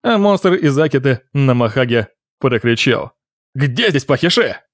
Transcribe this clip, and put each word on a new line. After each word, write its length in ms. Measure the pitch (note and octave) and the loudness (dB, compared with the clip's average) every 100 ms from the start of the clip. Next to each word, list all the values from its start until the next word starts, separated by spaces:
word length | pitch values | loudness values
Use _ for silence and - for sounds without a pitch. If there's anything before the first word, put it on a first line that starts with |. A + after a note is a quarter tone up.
А 160 | - A3 | 0 0
монстр 360 | G3+ G3 F#3 | 2 2 0
из 220 | F#3 D3+ C3+ | 2 0 0
Акиты 420 | D#3 C#3 C3+ B2 _ | 0 0 0 -2 _
Намахаги 720 | C#3+ C3+ B2 A#2 C3 B2+ A#2 G2+ _ _ _ | 0 2 2 0 0 0 0 -2 _ _ _
прокричал: 720 | C3 A#2+ A#2+ A#2 C3+ C#3 - _ _ _ _ | -2 0 0 0 0 0 -4 _ _ _ _
"Где 360 | C3 C#3 A#2+ A3+ | -4 -4 0 0
здесь 160 | C#3 - | 0 -2
плохиши?" 500 | C3+ E3+ A#3+ D3+ - _ | -2 0 0 -2 -4 _